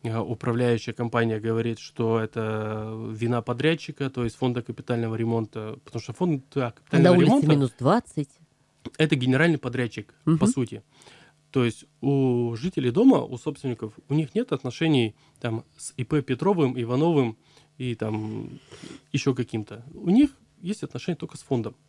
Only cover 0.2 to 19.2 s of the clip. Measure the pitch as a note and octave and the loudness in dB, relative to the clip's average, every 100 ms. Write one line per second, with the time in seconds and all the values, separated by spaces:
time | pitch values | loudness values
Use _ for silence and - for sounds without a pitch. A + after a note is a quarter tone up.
0.2 | F#2+ A2+ - A#2 B2 A#2 - A2+ A#2 A#2+ | -4 -4 -4 0 2 0 -2 -6 -2 0
1.2 | A#2 A2 A2+ A2+ A#2 A2+ - - A2+ A2+ | 0 -2 -2 -2 -2 -6 -12 -4 0 0
2.2 | A2 - A2 G#2+ G#2+ A2 A2 A2 A2+ A2 | -2 -6 -4 -4 -6 -8 -8 -10 -10 -6
3.2 | A#2 A#2+ A#2 A#2+ D3+ E3 - D3+ C#3 B2 | -2 -2 -2 -2 0 -2 -6 -8 -6 -4
4.2 | A#2 - C3 A#2+ A2 A#2 - A#2+ A2+ A2 | -6 -2 -2 -2 -6 -12 -4 -4 -2 -2
5.2 | A2+ A#2 A2 A2+ G#2+ C3 - A#2+ - A2+ | -2 -2 -2 -8 -12 -14 -12 -12 -10 -4
6.2 | F3+ C#3+ - - A#2+ - _ E3 E3+ F3 | -2 -2 -4 -4 -4 -6 _ 6 8 8
7.2 | F3 C4+ D3+ D3 C3 - B2 G#3+ - - | 8 6 6 4 2 2 2 2 0 -8
8.2 | C#3+ _ _ _ _ _ - - D3+ C#3+ | -8 _ _ _ _ _ -16 0 2 2
9.2 | B2+ C3 E3+ D3+ B2+ B2 A#2+ - - _ | 2 4 4 2 -2 -4 -4 -6 -14 _
10.2 | - D#3+ G3+ F#3 B2 G#2+ _ _ - - | 0 4 4 2 -4 -6 _ _ -20 -20
11.2 | - _ _ C3+ A#2+ - - _ C3 C#3 | -20 _ _ 0 0 -2 -18 _ -2 2
12.2 | C3 A#2+ A#2+ A2+ D#3+ - B2 C3 C4 G3 | 2 2 -2 -4 -4 -2 -2 4 6 6
13.2 | A#2+ B2 - D3 C3+ A#2 A2 - _ D3 | 2 -8 -8 -8 -8 -6 -8 -12 _ -2
14.2 | D3+ G#3 B3 C#3 B2+ - D#3+ C#3+ A2+ - | 0 -4 -2 -4 -6 -2 2 4 2 -2
15.2 | _ _ A#2+ A2+ - _ - - A#2+ D3+ | _ _ -6 -6 -10 _ -16 -10 -2 -2
16.2 | - B2+ F3 F#3+ C3+ B2+ A#2 B2 E3 D#3 | -2 -2 0 2 2 0 -2 0 2 2
17.2 | B2 A2 _ _ _ _ C3 A#2 A2 G#2+ | 0 -2 _ _ _ _ -8 -4 -4 -4
18.2 | G#2+ G#2+ - - _ - - - _ C#3 | -6 -8 -12 -14 _ -20 -20 -20 _ -4